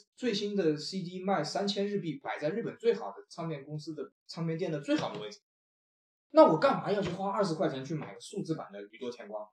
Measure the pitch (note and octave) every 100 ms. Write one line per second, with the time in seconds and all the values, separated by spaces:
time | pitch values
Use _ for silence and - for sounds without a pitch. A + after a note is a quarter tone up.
0 | - - B3 G3+ G#3 G3+ D#3+ D3 - F#3+
1 | E3+ F#3 F#3+ D#3+ D3+ F3+ G3+ G3 G3+ G3+
2 | D#3+ - A2+ G#2 D3+ G3+ B2+ A2+ A3+ G3+
3 | G3+ - - - E3 D3 C#3 D3+ D#3+ D3+
4 | - _ - - E3 D#3+ F3+ D3+ D3+ D4+
5 | - - G#3 - _ _ _ _ _ _
6 | _ _ _ D#4 D#4 A3+ C#4 F3 E3 G3+
7 | F3 F3 G3 G#3+ F#3+ D3+ C3+ B2+ C3 D#3
8 | A2+ - - G3+ - D#3 - G2+ G#2 A2
9 | B2 A#2+ G#2 G#2+ -